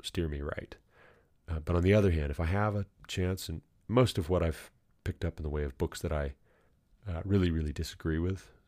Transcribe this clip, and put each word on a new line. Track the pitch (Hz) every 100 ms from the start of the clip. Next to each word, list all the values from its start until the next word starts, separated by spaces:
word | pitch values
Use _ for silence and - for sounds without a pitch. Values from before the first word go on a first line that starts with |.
steer | - - 80
me | 73
right. | 71 - - - _ _ - _ _ _ -
Uh, | 80
but | 76 87
on |
the | 90
other | 104 98
hand, | 82 71
if | 71
I | 82
have | 98 107 104
a | 95 _ -
chance, | - 92 92 -
and | 82 - _ -
most | 113 127 -
of | 82
what | 90
I've | 82 78 - _ _ _
picked | - - 85
up | -
in |
the | 76
way | 73
of | 73 -
books | 82 -
that | 85
I, | 76 71 - _ _ _ _ _ _ 101
uh, | 82 98
really, | 98 90
really | 80 76
disagree | 69 80 - 82 80
with, | 87 95 - -